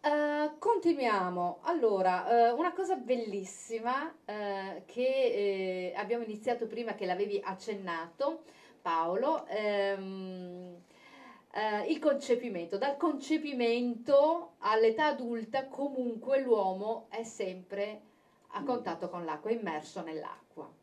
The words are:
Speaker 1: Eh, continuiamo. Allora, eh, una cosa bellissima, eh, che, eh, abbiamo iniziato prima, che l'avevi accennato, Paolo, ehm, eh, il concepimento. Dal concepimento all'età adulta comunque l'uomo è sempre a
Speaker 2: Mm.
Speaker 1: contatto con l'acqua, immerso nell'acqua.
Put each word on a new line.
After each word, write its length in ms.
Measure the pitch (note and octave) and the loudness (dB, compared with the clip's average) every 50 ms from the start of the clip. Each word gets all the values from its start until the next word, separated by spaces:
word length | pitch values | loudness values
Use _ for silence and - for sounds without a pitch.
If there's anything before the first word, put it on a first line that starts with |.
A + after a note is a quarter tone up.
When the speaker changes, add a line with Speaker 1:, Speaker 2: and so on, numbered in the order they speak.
Speaker 1:
Eh, 500 | - D4+ D4 D4 D4 D4 D4 D4 D4+ D4+ D4+ - | 4 4 4 4 2 2 2 0 0 -2 -2 -2
continuiamo. 1000 | - G#4 A#4 G4 - E4+ E4 C#4+ C4 A#3 G#3+ G3 F3+ F3+ F3+ F3 F3 - - - - | 2 2 2 4 4 2 2 4 2 2 2 2 2 0 0 0 0 -2 -2 -4 -2
Allora, 840 | D4 E4+ E4 B3+ A3+ G3+ F#3+ F#3 F#3 F3+ F3+ F3+ - A#3 A#3 A#3 A#3 | 0 0 4 4 4 4 6 4 4 4 2 2 4 6 8 8 6
eh, 40 | A#3+ | 6
una 200 | B3+ E4 F4+ F4 | 4 0 0 0
cosa 220 | - F#4+ F4 F#4+ | -2 0 0 0
bellissima, 1160 | C4+ A#3+ A3 B3+ A#3+ A3+ G#3+ G3 G3+ F#3+ F#3 - - - - A3+ A3+ A3 A#3+ B3+ C#4 D4 E4 D#4+ - _ | -2 0 -2 0 0 0 -4 -4 -6 -6 -6 -12 -16 -12 -8 -8 -4 -2 -2 -2 -2 -2 -4 -10 -12 _
eh, 580 | - G#3 G#3+ G#3 G3+ G3 G3 F#3+ F#3+ F3+ D#3+ F#3+ | -10 -6 -4 -4 -4 -4 -4 -4 -6 -8 -10 -12
che, 1040 | - - A#3+ B3 B3+ C4 C4+ C4 A#3+ - G3 G3+ G3+ G3 F#3+ F#3+ F#3 F#3 F#3 F#3 F3+ | -12 -4 0 0 2 2 4 2 2 2 2 2 2 2 0 -2 -2 -2 -2 -4 -4
eh, 20 | F3 | -4
abbiamo 260 | - G#3 G3 A#3 A#3+ A#3 | -4 -2 -2 -2 -2 -2
iniziato 440 | G#3+ G#3+ G#3+ - C4 A#3+ A#3 A#3 | -6 -8 -6 -2 -2 -2 -2 -2
prima, 280 | A3 - A#3 A#3+ A#3 B3 | -6 -6 -6 -6 -6 -4
che 100 | - G3 | -4 -2
l'avevi 360 | F3+ F3+ F3+ G#3 G3+ G3+ G3 - | -2 0 0 0 0 0 -4 -2
accennato, 1000 | F#3+ F#3+ - - - G#3+ G3 F#3+ F3+ E3+ E3 E3 E3 - _ C4+ C#4+ E4 D#4+ - - - - - - - _ | -4 -8 -8 -6 -6 -6 -6 -4 -6 -4 -4 -6 -8 -6 _ -2 -2 -2 -4 -10 -18 -20 -20 -20 -20 -20 _
Paolo, 640 | _ F3 E3 E3 E3 E3+ F3+ G3 A#3+ C#4+ D#4+ - - | _ -2 0 2 2 2 0 0 2 0 0 0 -2
ehm, 1300 | - - G#3 G#3+ G#3 G#3 G3+ G3 G3 G3 G3 F#3+ F#3+ F#3+ F#3+ F#3+ F#3 F#3 F#3 F3+ F3+ F3+ F3+ F3+ F3+ F3 F3 F3+ _ - - - - - - - - - - _ _ - | -4 -4 -2 0 0 2 2 2 0 0 -2 -4 -8 -8 -8 -8 -8 -8 -10 -10 -10 -12 -12 -12 -14 -16 -18 -20 _ -20 -20 -20 -20 -20 -20 -20 -20 -20 -20 _ _ -6
eh, 380 | - A3 A3 G#3+ G#3 - - | -2 -2 0 0 -2 0 0
il 80 | D#4+ - | -2 2
concepimento. 800 | - D4+ C#4 - - - B3 A#3+ B3+ A#3+ G3+ F3 E3+ E3+ - G3 | 4 2 2 2 2 0 0 0 0 -4 -6 -6 -6 -6 -4 -2
Dal 180 | A3+ C#4+ C#4 | 0 -2 0
concepimento 1600 | C#4 E4+ E4+ D4 C4+ - - D#4 D#4 D4+ D4 C#4 B3 A#3+ A#3 A#3 A#3+ B3 B3 A#3 A3 - - C#4+ C#4 C#4+ D#4 E4 F4 E4+ - - _ | 2 0 0 0 0 -2 0 0 0 0 -2 -2 0 2 2 2 2 2 0 -2 -4 0 6 6 8 8 8 4 2 -2 -8 -14 _
all'età 480 | - - A3 A3 A3+ A3+ A3+ D#4+ D4+ | 0 2 4 6 6 6 6 6 2
adulta 600 | D4+ C#4 A#3+ B3+ A#3 A#3 A3+ A3 - - C4+ C4 | 2 2 0 -2 -4 -4 -4 -6 -2 -4 -4 -4
comunque 720 | - - B3+ C#4 D4 C4+ B3+ B3 A#3+ A3+ A3 - B3 C#4 C4+ | -4 -6 -4 -4 -4 -2 -2 -2 -2 -4 -4 -2 0 2 2
l'uomo 680 | C4+ B3 A#3 G#3+ F#3+ F#3+ F#3 F#3+ G3+ G#3+ A3+ A3 - - | 6 4 4 4 4 0 0 -2 -2 -4 -4 -4 -6 -10
è 120 | - A3 A3+ | -8 -8 -8
sempre 800 | A3+ - - G#3 F#3 F#3 F#3 F3+ - G3 G3 G3+ G#3+ G#3+ G#3 - - _ _ _ _ _ _ _ _ - | -8 -6 -6 -6 -6 -6 -10 -12 -10 -4 -4 -4 -4 -6 -12 -16 -20 _ _ _ _ _ _ _ _ -10
a 80 | - | -8
Speaker 2:
Mm. 40 | C#4 | -4
Speaker 1:
contatto 420 | C#4 B3 - - F#3 E3 E3 F#3 F3 | -2 -2 -2 -2 -4 -6 -4 -6 -8
con 140 | F3+ F3 F3 | -6 -6 -6
l'acqua, 260 | D#3+ D3+ D3+ - G#3 | -6 -6 -6 -2 -2
immerso 520 | A#3 A#3 A3 F#3 D#3+ D3 - - - F#3+ E3 | -2 -2 -2 -4 -6 -6 -8 -8 -12 -10 -10
nell'acqua. 680 | E3 D#3+ D#3 - - - - - _ _ - D3+ - - _ | -8 -8 -8 -8 -10 -12 -14 -18 _ _ -16 -16 -16 -18 _